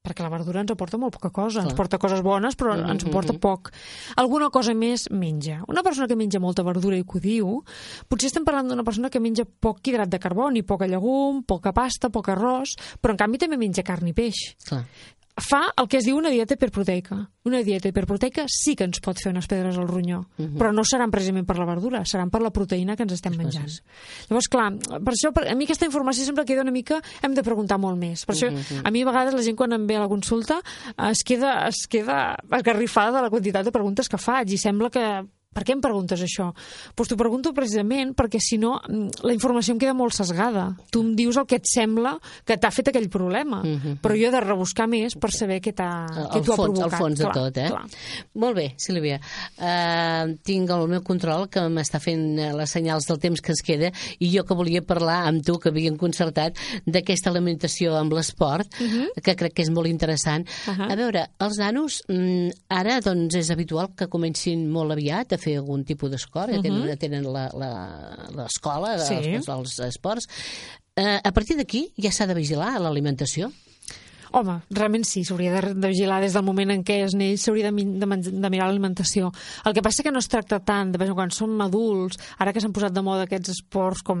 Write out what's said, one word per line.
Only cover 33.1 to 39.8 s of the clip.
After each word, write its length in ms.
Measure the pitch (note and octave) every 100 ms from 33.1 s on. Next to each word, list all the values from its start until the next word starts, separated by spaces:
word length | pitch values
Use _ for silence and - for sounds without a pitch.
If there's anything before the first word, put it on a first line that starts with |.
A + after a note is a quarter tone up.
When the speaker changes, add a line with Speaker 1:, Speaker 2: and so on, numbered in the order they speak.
| C4
Speaker 1:
de 60 |
la 80 | A#3+
quantitat 340 | A3 G3 F#3+
de 80 | G3+
preguntes 360 | A#3 G3+ G3+ C4
que 100 | G3
faig 300 | - C4 G3+
i 40 | G3
sembla 320 | G#3 G3+ A#3
que, 380 | B3 A3 G3 G3 _ _
"Per 80 | -
què 80 | F#3+
em 100 | C4+
preguntes 400 | C4+ G3+ F3+ F3+
això?" 320 | F3+ - F3+ F3 - - - -
Doncs 120 | A#3
t'ho 80 | G#3+
pregunto 360 | A#3 B3 D4+
precisament 640 | C#4 B3+ G#3+ G#3 C4+ C4 C4
perquè, 240 | A3+ A3
si 180 | - A3
no, 220 | A3+ C4 -
mm, 340 | G#3+ G3+ -
la 100 | B3
informació 380 | A#3 B3+ A#3+ G3
em 80 |
queda 160 | A3+